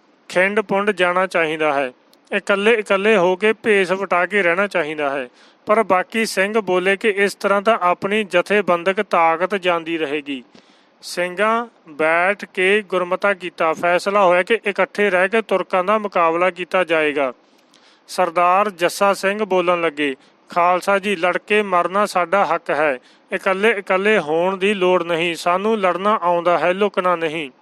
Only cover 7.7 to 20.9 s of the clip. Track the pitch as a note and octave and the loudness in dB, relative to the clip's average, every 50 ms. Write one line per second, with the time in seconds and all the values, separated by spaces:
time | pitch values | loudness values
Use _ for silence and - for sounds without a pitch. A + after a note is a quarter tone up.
7.7 | A3+ G#3+ F3 F3+ F3 - - G3 G3+ A3 G#3+ F3+ - F3 F3 - G3 G#3 G3 - | 2 2 2 0 0 0 -2 -2 -2 -2 -2 0 0 0 0 2 0 0 2 2
8.7 | F3 E3+ E3+ F#3+ F#3+ G3+ G3+ - - F3+ E3 E3 E3 D#3+ F3+ F3+ G#3 G3 F3 F#3 | 0 0 0 -2 -2 -2 -2 -2 0 2 2 2 2 0 -2 -4 -4 -2 -2 0
9.7 | F3 E3+ E3 D#3+ E3+ D#3+ D#3+ C#3 C#3+ D3+ C#3 C#3+ C#3 B2+ A#2+ - _ - _ _ | -2 -2 -2 -4 -4 -4 -4 -4 -4 -6 -6 -6 -10 -10 -10 -16 _ -20 _ _
10.7 | _ _ _ _ _ _ - - - - F3 F3+ F3+ F3+ G#3 A3 A3+ A#3 A#3+ A3+ | _ _ _ _ _ _ -16 -12 -6 -6 -6 -6 -2 -2 0 0 0 0 -2 -6
11.7 | - _ _ E3 D#3 C#3 D#3+ D#3 E3 E3+ F3 F#3+ G3+ G3 - - _ - F#3 F#3 | -12 _ _ -20 -6 -2 0 2 2 2 2 0 0 -2 -6 -10 _ -2 0 2
12.7 | G3+ G#3+ G#3 F3 F#3+ F#3 F3+ F3 F#3 F3+ - G3+ G3+ F3+ F#3 E3+ - - F3 D#3+ | 2 0 0 -2 -2 -2 -2 -2 -2 0 0 0 -2 -2 -6 -12 -6 -2 -2 -2
13.7 | D#3+ - - F3 F3 F3 - G3+ G3 G#3 G3 F3 F3 F3+ F#3 - A#3 G#3+ - G#3 | 0 0 0 0 0 2 0 0 2 4 4 4 4 4 2 2 0 0 0 -4
14.7 | F#3 - F#3+ F3 - - G#3 G#3 F3+ F3+ F#3 F#3+ G3 A3+ A3 - G3+ F#3 F3+ - | -2 -2 -2 -4 0 -2 0 2 2 2 2 2 0 -2 0 0 -2 -2 -2 0
15.7 | - F#3 F3+ F#3+ G#3+ A3 G#3+ A3 - F#3+ E3+ E3 E3 E3+ F3+ F#3 F3 F3+ F3+ - | -2 -2 0 2 0 0 -2 -2 0 2 2 2 2 2 0 0 -2 -4 -10 -4
16.7 | - F#3+ F3+ D#3+ E3+ D#3+ D#3 D3+ C#3+ D3 C#3 C3 A#2 - _ _ _ _ _ _ | -2 -2 0 2 0 0 0 0 0 -2 -2 -2 -4 -8 _ _ _ _ _ _
17.7 | _ _ _ _ _ _ _ _ - - F3+ F3 E3 F3 F3 F3+ F3+ F#3+ G#3 G#3 | _ _ _ _ _ _ _ _ -2 -2 -2 0 2 2 2 4 4 2 2 0
18.7 | F#3 E3 F3 E3 - - G3+ G3+ F#3+ - - F#3+ G3+ G#3+ A3 F#3+ F#3 F#3 F3 F3+ | -2 -2 -2 -2 0 2 0 0 0 0 -2 -4 -2 -2 -4 0 0 0 2 2
19.7 | F3+ F3 E3+ E3 D3 D3 D3 C#3+ C3 - _ _ _ _ _ _ - F3 E3+ F3+ | 0 0 0 -2 -2 -2 -4 -4 -4 -6 _ _ _ _ _ _ -2 0 2 2
20.7 | F3+ F3 - - | 2 0 0 0